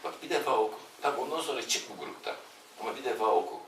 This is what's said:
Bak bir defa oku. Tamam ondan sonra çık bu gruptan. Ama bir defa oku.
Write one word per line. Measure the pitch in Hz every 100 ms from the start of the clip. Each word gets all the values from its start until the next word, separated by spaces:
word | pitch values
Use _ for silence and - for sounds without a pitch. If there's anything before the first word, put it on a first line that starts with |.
Bak | 151 -
bir | 135
defa | 156 - 120
oku. | 107 - - -
Tamam | 143 143
ondan | 139 160
sonra | - - -
çık | - -
bu | - -
gruptan. | - - - - - - -
Ama | 110 -
bir |
defa | 123 110 110
oku. | - - -